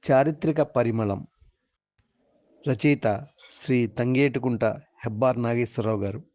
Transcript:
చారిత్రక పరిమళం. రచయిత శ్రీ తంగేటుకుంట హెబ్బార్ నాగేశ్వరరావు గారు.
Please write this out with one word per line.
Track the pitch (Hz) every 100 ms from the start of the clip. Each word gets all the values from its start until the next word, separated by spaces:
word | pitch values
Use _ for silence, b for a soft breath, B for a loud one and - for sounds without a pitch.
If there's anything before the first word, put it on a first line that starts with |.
| -
చారిత్రక | 135 143 151 156 151
పరిమళం. | 147 - 117 113 107 98 - _ _ _ _ _ _ _ _ _ _ _ _ _ -
రచయిత | 120 151 143 113 101 139 _ -
శ్రీ | - - 127 117
తంగేటుకుంట | - 123 127 143 127 123 117
హెబ్బార్ | 113 147 - _ 120 104 127 120
నాగేశ్వరరావు | 117 117 117 - 107 107
గారు. | 98 104 -